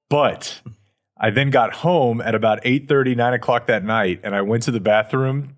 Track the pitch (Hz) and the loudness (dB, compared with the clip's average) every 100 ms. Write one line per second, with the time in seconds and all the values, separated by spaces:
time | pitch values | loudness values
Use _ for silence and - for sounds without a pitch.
0 | - 147 127 90 - - - - _ _ | -4 0 0 -2 -10 -12 -16 -20 _ _
1 | _ - 110 107 139 135 110 - 165 175 | _ -4 -2 0 2 2 2 0 0 2
2 | 123 117 113 110 110 107 123 139 139 143 | 2 0 -2 0 0 0 0 -2 2 2
3 | 127 120 120 123 123 120 - 110 101 113 | 2 2 0 0 0 0 2 0 0 0
4 | 95 90 98 98 101 117 120 117 101 107 | 0 -2 -4 -2 0 0 -2 -2 2 2
5 | 107 135 131 139 135 | 2 -2 -2 -4 -8